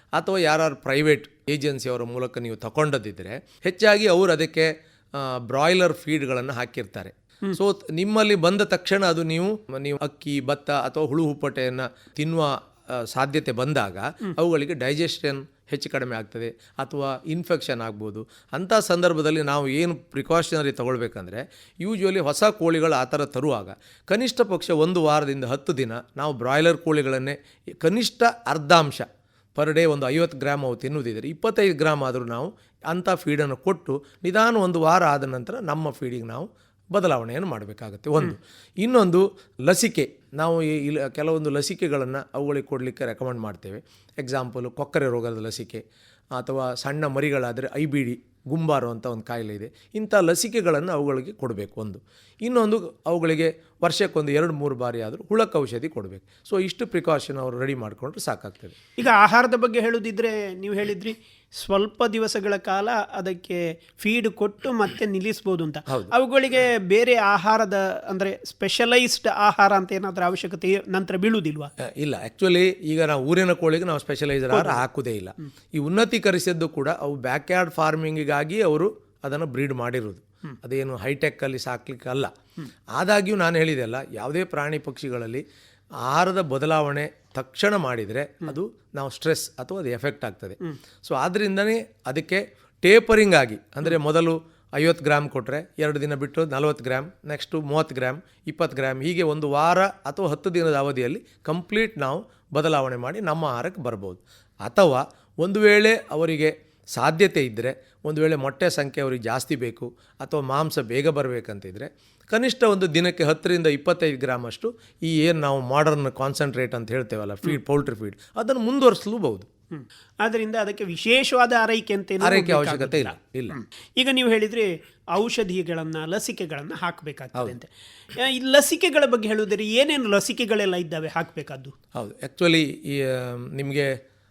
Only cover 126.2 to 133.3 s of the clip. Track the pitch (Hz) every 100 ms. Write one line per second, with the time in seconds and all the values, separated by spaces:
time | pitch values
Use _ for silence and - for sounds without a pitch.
126.2 | 226 226 180 147 147 156 175 165 151 131
127.2 | 131 123 127 123 - - - - - -
128.2 | 262 254 262 277 285 330 359 294 277 233
129.2 | 214 214 214 202 214 233 285 294 226 202
130.2 | 196 233 226 214 196 180 165 160 156 165
131.2 | 160 - 143 135 131 - _ - 107 -
132.2 | 139 - 175 165 151 - - 139 131 127
133.2 | 127